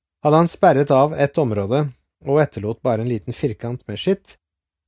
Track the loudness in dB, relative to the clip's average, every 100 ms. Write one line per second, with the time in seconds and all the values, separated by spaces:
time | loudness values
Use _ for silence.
0 | _ _ 2 4 2 2 2 4 2 2
1 | 2 0 -2 0 -2 -2 -2 -2 -4 -8
2 | _ _ -2 0 0 -4 -8 -4 -2 -2
3 | -2 -6 -8 -6 -6 -4 -8 -10 -10 -6
4 | -2 -4 -6 -20 _ _ _ _